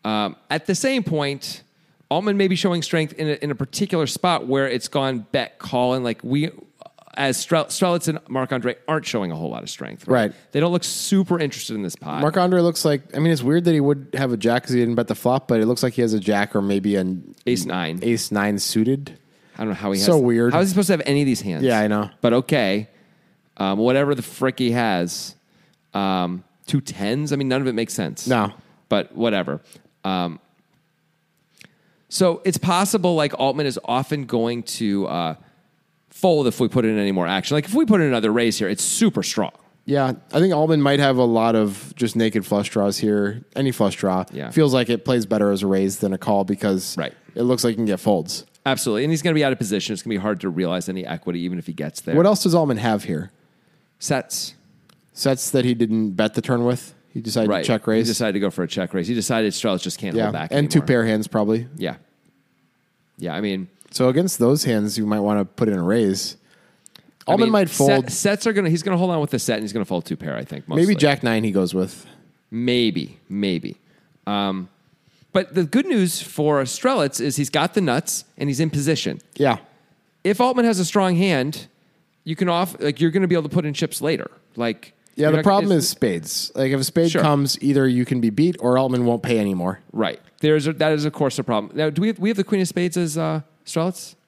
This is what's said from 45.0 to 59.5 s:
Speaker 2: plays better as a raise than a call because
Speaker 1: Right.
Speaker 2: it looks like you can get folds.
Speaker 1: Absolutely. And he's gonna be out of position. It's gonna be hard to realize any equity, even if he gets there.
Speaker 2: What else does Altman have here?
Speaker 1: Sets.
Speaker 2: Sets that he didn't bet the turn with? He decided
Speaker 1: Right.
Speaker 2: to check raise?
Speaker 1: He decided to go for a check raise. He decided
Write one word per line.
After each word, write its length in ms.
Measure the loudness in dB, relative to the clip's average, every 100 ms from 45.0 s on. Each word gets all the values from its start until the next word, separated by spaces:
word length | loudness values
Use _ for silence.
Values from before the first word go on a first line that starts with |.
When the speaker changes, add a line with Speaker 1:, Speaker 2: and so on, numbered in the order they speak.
Speaker 2:
plays 220 | 2 0 2
better 260 | 2 2
as 120 | 2
a 40 | 2
raise 300 | 2 0 0
than 140 | -2
a 40 | -2
call 280 | 0 0 0
because 500 | -2 0 -2 -4 -8
Speaker 1:
Right. 160 | -8 -10 -12 -2
Speaker 2:
it 80 |
looks 220 | 0 2 0
like 60 |
you 40 | 0
can 80 | -2
get 140 | 0
folds. 460 | 2 0 0 -10 -12 _ -2
Speaker 1:
Absolutely. 380 | -2 0 0
And 80 | 0
he's 100 | 0
gonna 120 | 0
be 100 | 2
out 80 | 2
of 60 | 0
position. 340 | -2 -2 -4
It's 80 | -6
gonna 100 | -4
be 40 | -4
hard 180 | -2 -2
to 80 | -4
realize 380 | -2 -2 -2 -4
any 180 | -8 -8
equity, 360 | -8 -6 -4
even 180 | -4 -6
if 80 | -8
he 60 |
gets 260 | -8 -8 -8
there. 140 | 0 4
Speaker 2:
What 100 | 4
else 180 | 4
does 120 | 2 2
Altman 220 | 2 0
have 260 | 0 -2
here? 280 | -2 -6 -6 _ _ _ _ _ _ _
Speaker 1:
Sets. 540 | -4 -4 -4 -10 -10 -14 _ _ _ _ _
Speaker 2:
Sets 360 | -4 0 0 0
that 140 | 0 2
he 80 |
didn't 380 | 0 0 2 0
bet 220 | 0 0 0
the 60 |
turn 220 | -2 0
with? 300 | 2 0 -6 -20 _
He 100 | -10
decided 280 | -4 0 2
Speaker 1:
Right. 140 | 0
Speaker 2:
to 40 | 0
check 200 | 0 2
raise? 180 | 2 2
Speaker 1:
He 40 |
decided 220 | 0 0
to 60 | 0
go 100 | -2
for 100 | -2
a 40 | -4
check 260 | -4 -4
raise. 140 | -4 -2
He 80 | -2
decided 360 | 0 0 0